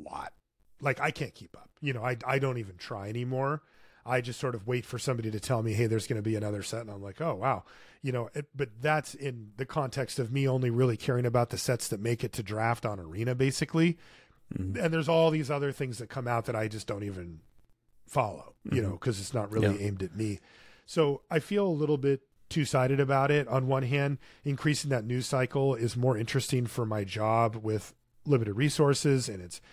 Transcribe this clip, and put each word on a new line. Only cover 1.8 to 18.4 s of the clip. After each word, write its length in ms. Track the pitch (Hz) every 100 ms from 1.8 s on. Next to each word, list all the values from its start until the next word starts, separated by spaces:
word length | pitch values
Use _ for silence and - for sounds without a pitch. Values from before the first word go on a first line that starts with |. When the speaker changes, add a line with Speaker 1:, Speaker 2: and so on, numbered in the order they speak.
Speaker 1:
You 120 | 143
know, 100 | 120
I, 140 | 120 120 127
I 140 | 135
don't 180 | 135 120
even 200 | 101 90
try 320 | - 107 101
anymore. 520 | 117 123 131 139 151 _ - - _ 113
I 160 | 127
just 180 | 120 117
sort 160 | 131 117
of 100 | 107
wait 180 | 123 -
for 120 | 120
somebody 320 | - 120 110
to 80 | 107
tell 220 | - 120
me, 120 | 113
"Hey, 120 | 107 117
there's 220 | 110 -
gonna 140 | 110
be 120 | 107 107
another 280 | 104 104
set." 180 | - 110
And 80 | 110
I'm 120 | 101
like, 180 | 101 98
"Oh, 140 | 165 98
wow." 280 | 123 101 - - - -
You 100 | 135
know, 180 | 123 113
it, 140 | 151 143 135
but 140 | 131 104
that's 320 | 147 156 -
in 380 | 147 139 120 104 104
the 80 | 135
context 500 | 156 131 139 123 -
of 120 | 113
me 160 | 135 135
only 220 | 131 127
really 260 | 120 127 110
caring 280 | - 123 127
about 260 | 120 120
the 60 | -
sets 300 | - 120 -
that 100 | 104
make 220 | 117 117
it 100 | 120
to 100 | -
draft 420 | 98 107 113 117 113
on 140 | 101
Arena, 340 | 80 92 117 123
basically. 640 | 135 - 156 160 170 165 - - - _ -
Speaker 2:
Mm-hmm. 240 | - 92 101
Speaker 1:
And 100 | 170
there's 140 | 165 151
all 220 | 165 165
these 180 | 156 135
other 200 | 143 143
things 280 | - 135 117
that 100 | 110
come 180 | 135 120
out 180 | 117 113
that 100 | 110
I 120 | 110
just 180 | 107 -
don't 160 | 101
even 360 | 101 92 87 80 - - - _ _ - -
follow, 480 | 143 110 85